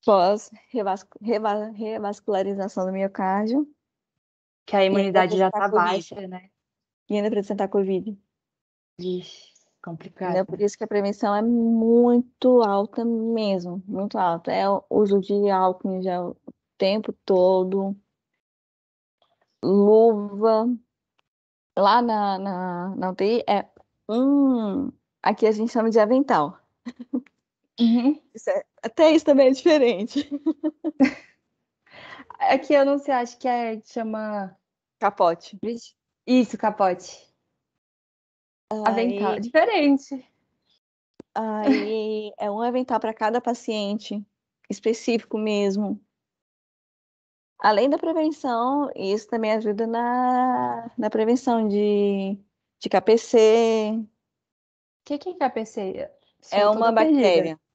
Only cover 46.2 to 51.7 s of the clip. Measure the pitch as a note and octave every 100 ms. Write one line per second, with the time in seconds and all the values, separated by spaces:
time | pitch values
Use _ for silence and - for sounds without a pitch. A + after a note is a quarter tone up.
46.2 | _ _ _ _ _ _ _ _ _ _
47.2 | _ _ _ _ G3+ G#3 B3+ D4+ E4+ D#4+
48.2 | D#4 D4+ C#4 A#3 B3 C#4+ C#4+ - F#3+ G#3
49.2 | - A#3 A3 A3 G#3+ G#3 A3+ A#3 A#3+ B3
50.2 | B3+ B3+ B3+ B3 B3 A#3+ A#3 - G#3+ A3
51.2 | A3 B3 - A#3 A3